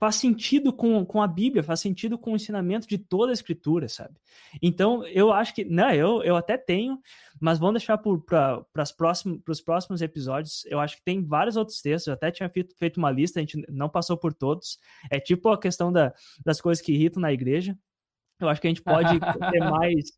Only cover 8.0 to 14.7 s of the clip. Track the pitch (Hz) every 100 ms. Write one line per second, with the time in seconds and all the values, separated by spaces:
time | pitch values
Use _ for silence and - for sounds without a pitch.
8 | 214 175 - 165 135 120 - 156 143 -
9 | 165 175 190 165 - 151 - 170 180 180
10 | 160 160 131 135 156 - - 147 147 -
11 | - 190 156 151 214 220 220 - 147 160
12 | 160 135 160 - 180 185 180 - 175 175
13 | 151 131 170 170 151 151 - 139 151 -
14 | - 170 160 147 135 180 -